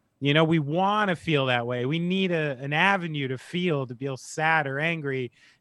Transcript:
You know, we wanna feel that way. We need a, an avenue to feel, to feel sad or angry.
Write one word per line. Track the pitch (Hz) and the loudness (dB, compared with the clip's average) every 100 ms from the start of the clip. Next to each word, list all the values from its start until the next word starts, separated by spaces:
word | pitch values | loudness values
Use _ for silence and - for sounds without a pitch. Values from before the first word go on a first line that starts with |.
| _ _ | _ _
You | 139 | 2
know, | 147 160 | 4 4
we | 165 | 4
wanna | 143 165 190 208 208 170 | 2 0 2 2 0 -2
feel | 170 147 131 | 0 0 2
that | 123 120 | 2 0
way. | 123 127 | -2 -2
We | 165 | -2
need | 175 190 190 | 0 0 0
a, | 170 151 127 | 0 -2 -4
an | 139 | -2
avenue | 151 190 196 170 151 135 | 2 2 2 -2 -4 -4
to | 131 | -4
feel, | - 175 180 147 127 | -6 -4 0 0 -2
to | |
feel | 120 135 131 | -6 -8 -8
sad | - - 156 160 139 | -10 -2 2 2 0
or | 135 | -2
angry. | 160 165 139 131 123 - - _ | -2 -2 -4 -4 -6 -10 -20 _